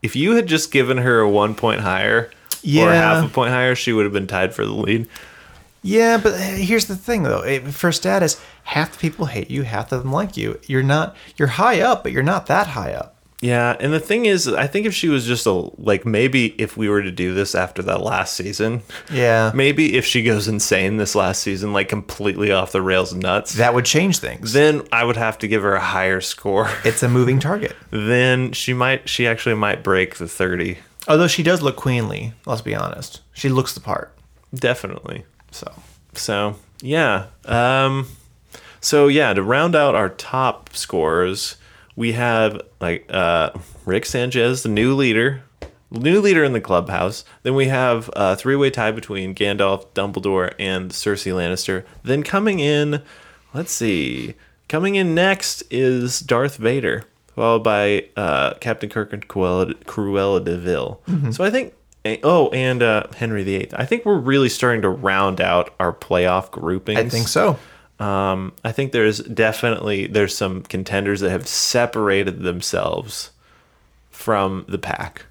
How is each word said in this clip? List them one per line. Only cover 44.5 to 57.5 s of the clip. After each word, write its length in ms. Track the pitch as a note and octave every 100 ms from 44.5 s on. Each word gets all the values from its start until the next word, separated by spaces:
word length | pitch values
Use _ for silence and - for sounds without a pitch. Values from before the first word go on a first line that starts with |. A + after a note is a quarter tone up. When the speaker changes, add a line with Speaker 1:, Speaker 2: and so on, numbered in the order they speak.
| B2+
Speaker 1:
the 60 | A#2
new 240 | G#2 A#2+
leader. 480 | C3+ C3 A2 B2 C3+ - _ - _ _
New 300 | A#2 C#3 G3
leader 200 | G3+ E3+
in 80 | C#3+
the 60 | A#2+
clubhouse. 640 | - F2+ F2 F2+ F2+ G#2+ - -
Then 120 | B2 C3+
we 100 | C3+
have 420 | C3 B2+ A#2 A2
a 200 | - G2 G2
three-way 340 | C3 C#3 C#3
tie 220 | B2+ A2
between 420 | A2+ - G2 F#2+
Gandalf, 520 | F#2 G2+ G2+ G2 F#2+ -
Dumbledore, 600 | - G2+ G2 G2 F#2+ F2+ -
and 320 | G2 F#2 F#2
Cersei 400 | - - G2 G2
Lannister. 480 | F#2 F2 F#2 - F#2 - -
Then 180 | B2 C3+
coming 380 | D3 G3 G#3+ G3
in, 420 | D3 D3 D3 C#3+ C#3 - - - _
let's 200 | C3+ F3
see, 600 | - A#2 F2+ C2+ B1+ A#1 - _ _ _
coming 260 | D#3 F#3+
in 200 | G3 F#3
next 500 | D#3+ F#3+ F#3+ - - -
is 500 | B2 C3 B2+ B2 B2
Darth 360 | - A#2+ C#3 C#3
Vader, 480 | A2 C3+ A2 A2 - _ _ -
followed 260 | A2+